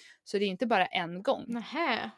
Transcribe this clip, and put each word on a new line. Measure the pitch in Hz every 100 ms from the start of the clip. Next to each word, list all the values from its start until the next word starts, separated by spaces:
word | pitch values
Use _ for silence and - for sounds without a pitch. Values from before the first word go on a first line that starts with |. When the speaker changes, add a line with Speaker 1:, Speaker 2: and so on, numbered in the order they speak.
| - -
Speaker 1:
Så | - 202
det |
är | 202
inte | 180 240
bara | 220 180
en | - 170 175
gång. | 220 247 -
Speaker 2:
Nähä, | 233 - 277 330 226 220